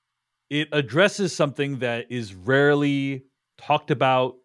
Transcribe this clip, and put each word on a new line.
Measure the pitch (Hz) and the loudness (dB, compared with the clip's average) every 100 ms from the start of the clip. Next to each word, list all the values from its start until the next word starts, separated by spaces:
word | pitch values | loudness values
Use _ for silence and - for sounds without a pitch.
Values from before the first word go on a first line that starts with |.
| _ _ _ _ - | _ _ _ _ -6
it | 147 156 | -6 -2
addresses | 151 120 147 202 202 180 | -2 0 2 2 2 -4
something | - 143 135 143 131 | 0 -2 -2 -4 -4
that | 123 117 - | -4 -4 -6
is | 123 104 | -8 -8
rarely | 92 98 135 143 147 143 139 139 135 - _ _ _ | -8 0 4 4 4 2 0 -2 -6 -12 _ _ _
talked | - 147 - | -2 -2 0
about, | 127 135 127 127 - | 0 2 2 0 -6